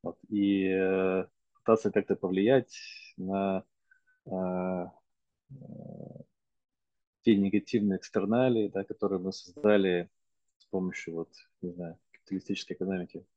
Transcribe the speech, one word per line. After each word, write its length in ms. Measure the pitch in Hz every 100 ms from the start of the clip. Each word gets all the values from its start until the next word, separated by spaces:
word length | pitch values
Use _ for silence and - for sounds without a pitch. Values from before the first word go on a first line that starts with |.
Вот, 140 | 82 - -
и, 360 | 104 101 98 95
э, 600 | 95 95 95 95 92 - _ _ _
пытаться 360 | - 110 104
как-то 240 | 104 - -
повлиять 600 | 92 92 104 135 123 - - - - -
на, 460 | 92 98 98 95 - _ _ _ _ _ -
э, 40 |
э, 1200 | 92 92 92 92 92 87 - _ _ _ _ _ 139 - - - 50 50 - - _ _ _ _ _ _ _ _ _
те 140 | - 101
негативные 600 | 98 101 - 117 104 92
экстерналии, 680 | - 107 98 117 131 117 104
да, 140 | 98 98
которые 340 | - 101 92
мы 140 | 92
создали 760 | - - - 104 104 95 90 85 _ _ _ _ _
с 60 | _
помощью, 500 | 95 92 - - 82
вот, 140 | 82 - - _
не 100 | 90
знаю, 240 | 87 85 85 _
капиталистической 600 | _ - 95 - 98 -
экономики 520 | 90 92 95 87 - -